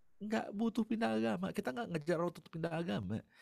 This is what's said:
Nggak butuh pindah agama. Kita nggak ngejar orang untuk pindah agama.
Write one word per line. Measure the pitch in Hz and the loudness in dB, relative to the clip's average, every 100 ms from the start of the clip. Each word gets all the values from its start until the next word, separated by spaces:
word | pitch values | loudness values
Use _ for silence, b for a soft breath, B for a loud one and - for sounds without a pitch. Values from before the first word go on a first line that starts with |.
| - - | -20 -10
Nggak | 214 220 - | -2 -2 0
butuh | 202 226 226 | 0 0 2
pindah | 220 220 226 | 0 2 2
agama. | 220 226 190 180 | 4 2 2 0
Kita | 160 240 | -2 -2
nggak | 254 208 | -4 -2
ngejar | 170 147 165 | 0 2 2
orang | 175 | 2
untuk | 170 - | -2 -10
pindah | 160 165 | -4 -2
agama. | 165 170 202 92 110 - b | -2 0 -2 0 -2 -4 b